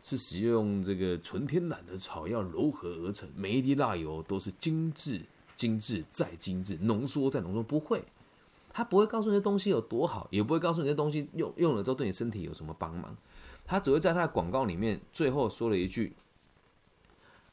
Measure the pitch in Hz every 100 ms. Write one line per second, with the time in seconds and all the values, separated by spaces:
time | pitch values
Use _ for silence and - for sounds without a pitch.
0 | - - - 87 113 113 107 101 92 92
1 | 92 85 - 95 139 165 170 - 87 95
2 | - 82 82 117 92 80 147 - 90 82
3 | 90 104 - - 98 127 131 139 123 90
4 | 78 80 - 98 98 - 160 160 160 147
5 | 143 95 - - - - 117 110 107 98
6 | 76 - - 85 - 92 92 80 107 107
7 | 135 147 135 135 87 107 110 151 151 214
8 | - - - _ - - - - 233 190
9 | 220 226 214 202 202 202 202 135 - 117
10 | 160 110 - 98 110 160 170 165 143 147
11 | 151 151 143 - 101 - 165 110 101 131
12 | 113 - 120 101 78 80 80 82 80 85
13 | - 110 - - - - - 196 165 151
14 | 170 175 160 107 85 131 117 85 110 95
15 | - - 143 143 113 - 117 95 92 120
16 | 107 - _ _ - _ _ _ _ _
17 | _ _ - - -